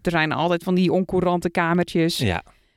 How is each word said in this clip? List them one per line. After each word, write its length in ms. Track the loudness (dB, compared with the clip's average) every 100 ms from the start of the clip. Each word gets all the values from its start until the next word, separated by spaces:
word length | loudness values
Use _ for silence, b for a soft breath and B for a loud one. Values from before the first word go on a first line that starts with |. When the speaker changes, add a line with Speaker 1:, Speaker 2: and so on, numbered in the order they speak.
Speaker 1:
er 80 | -2
zijn 220 | 0 0
altijd 300 | 0 0 0
van 120 | 0
die 180 | 0 2
oncourante 580 | 2 0 0 0 0 -2
kamertjes. 680 | -2 0 0 0 0 0 0
Speaker 2:
Ja. 240 | -2 -2 -6 b b